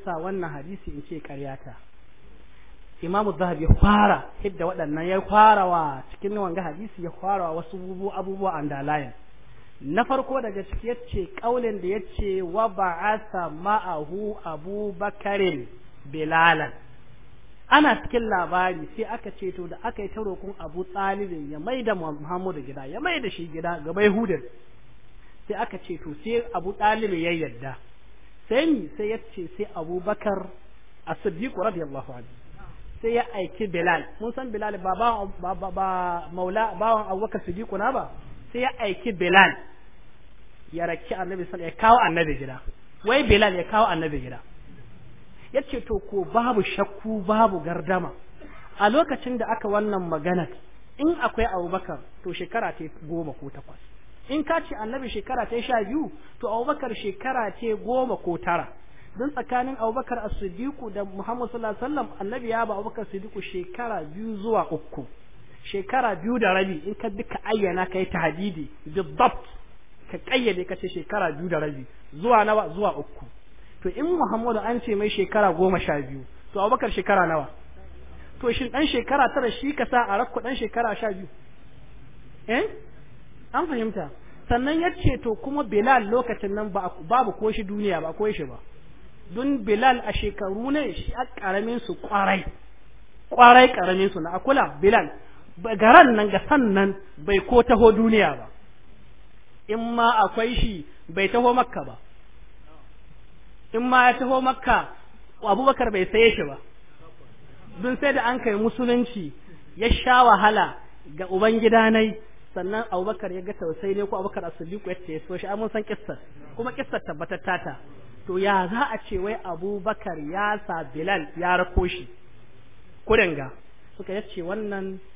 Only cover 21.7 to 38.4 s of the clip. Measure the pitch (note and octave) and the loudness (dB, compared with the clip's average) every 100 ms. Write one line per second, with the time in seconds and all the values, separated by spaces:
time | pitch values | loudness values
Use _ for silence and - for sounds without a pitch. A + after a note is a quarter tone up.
21.7 | B3+ A3+ F#3 D#3+ D3 D3+ F3+ F#3 D3+ B2+ | -2 0 -2 -4 -8 -6 -4 -4 -6 -10
22.7 | C3+ C3+ G#3 F4 D#4+ G#3 - E3 D#3+ E3+ | -12 -10 -6 -2 -2 -4 -6 -10 -6 -4
23.7 | E3 D3+ F#3+ G#3 G3+ G#3+ D#3 - - - | -4 -4 4 4 6 2 -2 -4 -14 -16
24.7 | - - - - - - - - G3+ G#3 | -16 -16 -14 -14 -14 -14 -12 -8 -4 -4
25.7 | F#3 - E3 D#3 D3+ A3 A#3 A#3 F#3 F3+ | -6 -10 -10 -8 -8 0 0 0 -4 -4
26.7 | G3+ G#3 A3 G#3+ E3+ E3+ E3+ C#3 A#2 C3+ | 2 2 4 2 0 0 0 -2 -6 -10
27.7 | B2 - - - - - - - A#3+ E4 | -10 -12 -14 -14 -14 -14 -14 0 2 4
28.7 | B3+ D#3 - G#3+ A3+ - G3 E3 - G#3 | 2 -2 -6 -4 -4 -8 -12 -10 -8 -6
29.7 | F3 D#3+ F3+ F3+ G#3 G#3 F#3+ F#3 - - | -6 -4 -2 -2 0 0 -2 -4 -12 -14
30.7 | - - - - - G3+ E3 B3+ G3 G#3+ | -14 -14 -12 -8 -4 -4 -4 -6 -2 -2
31.7 | E3+ C#3+ C3+ A2+ B2 B2 - - - - | -2 -6 -8 -10 -12 -14 -14 -14 -12 -12
32.7 | - - - A3+ A#3 A#3 G3+ F3+ - G#3 | -12 -14 -4 0 2 0 -4 -6 -4 -2
33.7 | E3+ F3 D#3+ - - A3+ B3 C4 G#3 G#3+ | 2 2 2 0 -6 -6 -6 -6 -4 -4
34.7 | G3 F#3+ F#3 A#3+ A3 G3 F3+ F3+ F#3 G3 | -2 -2 2 2 2 -4 -6 -6 -4 -4
35.7 | F#3 F#3+ F#3 F3+ F3 D#3 F3+ F#3 G#3+ A3 | -2 0 0 -2 -4 -6 -4 0 0 0
36.7 | F3+ A3 G#3+ F#3+ F#3+ A3 G3+ - F3+ A3+ | 2 2 2 2 -4 -2 -4 -6 -8 -6
37.7 | G3 A3+ B3+ D3 - - - | -2 0 0 -4 -10 -14 -14